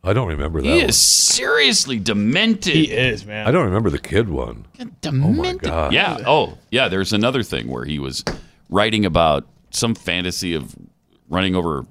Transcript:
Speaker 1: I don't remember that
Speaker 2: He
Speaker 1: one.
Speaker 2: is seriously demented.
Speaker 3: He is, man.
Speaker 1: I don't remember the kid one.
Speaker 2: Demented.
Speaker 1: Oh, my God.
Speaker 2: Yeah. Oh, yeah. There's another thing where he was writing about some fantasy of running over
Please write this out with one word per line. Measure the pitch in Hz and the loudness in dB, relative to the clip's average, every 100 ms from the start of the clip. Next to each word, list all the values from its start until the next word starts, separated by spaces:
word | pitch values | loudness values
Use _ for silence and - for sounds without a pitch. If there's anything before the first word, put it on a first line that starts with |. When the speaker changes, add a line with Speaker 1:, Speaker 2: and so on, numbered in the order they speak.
Speaker 1:
I | 90 | 0
don't | 107 110 | 0 0
remember | 76 76 80 | -2 -2 -2
that | 67 | 2
Speaker 2:
He | 339 | 2
Speaker 1:
one. | 262 | 2
Speaker 2:
is | - | 2
seriously | - - - - 277 466 269 214 135 120 | 4 4 2 0 2 2 2 2 0 -2
demented. | 95 104 104 160 220 214 185 | 0 0 2 2 2 0 2
Speaker 3:
He | 156 156 | 2 2
is, | 107 127 107 | 2 0 -2
man. | 104 107 107 | -8 -4 0
Speaker 1:
I | |
don't | 175 120 | 2 2
remember | 95 107 | 2 0
the | 71 | -2
kid | - 98 110 | -2 -2 0
one. | 69 57 55 53 - 240 - | -4 -6 -10 -18 -16 -16 -10
Speaker 2:
Demented. | - 131 151 294 | -4 0 2 2
Speaker 1:
Oh, | |
my | 359 | 0
God. | 370 69 82 71 | -4 -4 -2 0
Speaker 2:
Yeah. | 135 190 - 110 | 0 0 -2 2
Oh, | 151 110 - _ | 2 2 -6 _
yeah. | 117 120 | -2 0
There's | 95 95 | 0 0
another | 107 117 131 | 2 2 0
thing | 104 69 57 | -4 -6 -6
where | 64 | -8
he | 65 76 | -6 -6
was | 67 71 - - - _ _ | -6 -6 -8 -8 -14 _ _
writing | 95 107 110 98 | 2 2 2 2
about | 82 82 71 - _ _ | 4 4 2 -2 _ _
some | - 117 | -4 -2
fantasy | 113 - 87 90 - 92 | -2 -2 -2 -2 -4 -4
of | 80 65 - - _ _ _ _ | -4 -6 -16 -20 _ _ _ _
running | 85 95 | 0 2
over | 92 82 71 62 | 0 0 -4 -8